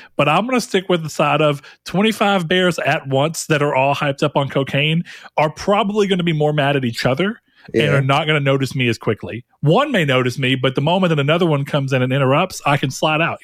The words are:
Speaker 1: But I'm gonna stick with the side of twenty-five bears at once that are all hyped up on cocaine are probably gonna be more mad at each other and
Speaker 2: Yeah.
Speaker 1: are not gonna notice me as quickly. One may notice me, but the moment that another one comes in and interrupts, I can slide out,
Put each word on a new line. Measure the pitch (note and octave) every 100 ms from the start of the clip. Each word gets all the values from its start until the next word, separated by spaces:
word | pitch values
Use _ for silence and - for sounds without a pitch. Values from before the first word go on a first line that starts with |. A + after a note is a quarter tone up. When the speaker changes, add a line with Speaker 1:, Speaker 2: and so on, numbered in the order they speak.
| - -
Speaker 1:
But | D3
I'm | E3 A#3
gonna | B3+
stick | - F#3+ F#3
with | F3
the | D#3+
side | - D3 D3
of | D3+ C#3+ - -
twenty-five | - F3 A3 G#3 G3+ G3 D#3+
bears | F3+ F3+ -
at | C3+ D3+ C3+
once | C3+ D#3 E3 -
that | D3+
are | C#3+
all | C3 C#3
hyped | C#3 D3 C#3
up | D3 D3+
on | C3+
cocaine | C#3+ C3+ C#3 D3+ E3 - - - -
are | G3+
probably | - - G#3 G3+ G#3+ G3+
gonna | F#3
be | F3
more | D3+ D3+
mad | D3+ C#3 C#3+
at |
each | B2 A#2 B2+
other | C3+ G3 A#3 _ _ -
and | A2+
Speaker 2:
Yeah. | D3 C#3
Speaker 1:
are |
not | C3+ C#3 D#3
gonna | D3+
notice | C#3 C3+ C3
me | C3+ A#2+
as | A2+
quickly. | - G#2+ G#2 A2 - -
One | C#3+ G3+ D4+
may | A3
notice | C#3+ B2+ B2+ B2
me, | B2+
but | C3+ C3
the | C3+
moment | C#3+ F#3+ F3+
that | D3+
another | C#3 E3+ F3
one | C#3+
comes | C#3 D3+ C3+
in | C3+
and | B2+
interrupts, | C3+ C3 D3 F#3 - C#3
I | C#3+
can | C#3+
slide | - D#3 D#3
out, | D#3+ -